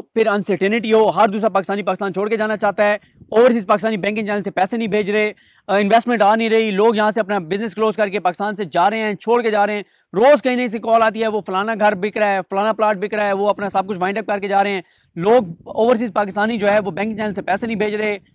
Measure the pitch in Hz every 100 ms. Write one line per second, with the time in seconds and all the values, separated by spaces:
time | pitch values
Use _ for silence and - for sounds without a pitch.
0 | - 226 220 202 196 185 196 226 214 220
1 | 214 165 220 208 214 190 190 202 196 185
2 | 196 180 208 214 214 214 208 196 208 208
3 | _ _ - 214 247 233 190 208 220 214
4 | 185 214 208 208 190 180 190 233 226 208
5 | 202 208 214 - _ _ - 196 202 226
6 | 240 233 202 226 226 220 220 190 220 214
7 | 214 226 190 208 160 196 226 190 220 208
8 | 208 202 180 175 208 202 185 175 185 220
9 | 214 202 - 240 220 214 202 208 - _
10 | _ 175 254 285 254 247 247 220 226 226
11 | 226 220 220 214 196 185 214 214 208 196
12 | 208 220 208 196 180 196 214 226 214 196
13 | 202 214 208 196 208 202 202 190 190 185
14 | 180 196 208 202 196 196 202 190 - _
15 | _ 170 190 247 180 165 - - 226 226
16 | 233 214 208 202 214 233 202 214 196 165
17 | 220 214 214 196 175 196 233 214 214 208
18 | 214 202 _